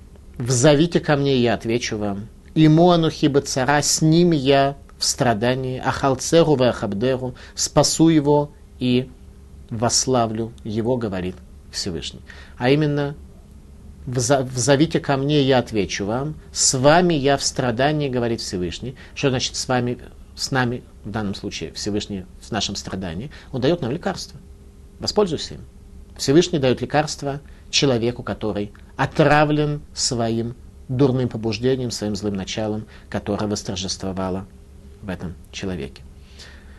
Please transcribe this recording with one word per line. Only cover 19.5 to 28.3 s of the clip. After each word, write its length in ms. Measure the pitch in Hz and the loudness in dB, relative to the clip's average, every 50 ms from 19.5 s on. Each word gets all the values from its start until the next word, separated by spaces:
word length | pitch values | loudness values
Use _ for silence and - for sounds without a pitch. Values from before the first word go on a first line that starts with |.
| - | -6
«с 120 | - - - | -8 -4 -2
вами», 300 | 131 123 123 120 123 123 - - - - - - - | -2 0 0 -2 -4 -6 -10 -20 -20 -20 -20 -20 -12
с 160 | - - - | -10 -8 -4
нами, 320 | 139 131 127 120 123 123 - - - - - | -2 0 0 0 -2 -6 -10 -14 -20 -16 -14
в 60 | 107 | -8
данном 240 | 101 113 107 98 98 | -6 -4 -4 -4 -6
случае 400 | - - 104 92 - 82 78 - | -6 -8 -10 -8 -8 -10 -10 -10
Всевышний 520 | - - 104 101 107 101 - 104 95 90 - - - | -8 -8 -4 -4 -4 -4 -6 -10 -10 -10 -12 -18 -20
в 120 | - - | -12 -8
нашем 240 | 113 107 98 - - | -6 -4 -4 -4 -6
страдании? 560 | - - - - - - 90 80 85 117 156 - - - - | -8 -8 -8 -8 -8 -8 -6 -8 -8 -10 -12 -14 -18 -20 -10
Он 100 | - 131 | -8 -2
дает 200 | 117 135 175 175 | 0 0 0 0
нам 80 | - 113 | -2 -4
лекарство. 500 | 127 175 - 196 - - - - - - - - - - - - - - - - - - | -6 -4 -6 -6 -6 -6 -10 -14 -16 -20 -20 -20 -20 -20 -20 -20 -20 -20 -20 -20 -18 -10
Воспользуйся 560 | - - - - 214 185 156 - - - - | -8 -4 0 0 0 0 0 -6 -6 -8 -12
им. 60 | - - - - - - - - - - - - - | -14 -16 -18 -20 -20 -20 -20 -20 -20 -20 -20 -14 -8
Всевышний 420 | - - 139 160 180 - - 156 | 0 4 6 6 4 4 0 0
дает 220 | 131 131 120 113 | 2 2 0 0
лекарство 600 | 127 123 - 143 147 151 - - - 139 135 143 - - - - - - | -2 0 0 0 0 0 -4 -8 -6 -6 -6 -8 -10 -16 -20 -20 -18 -4
человеку, 500 | - - - 139 127 117 110 120 120 - | -2 0 2 2 2 2 2 -2 -2 -4
который 520 | 113 - | -6 -8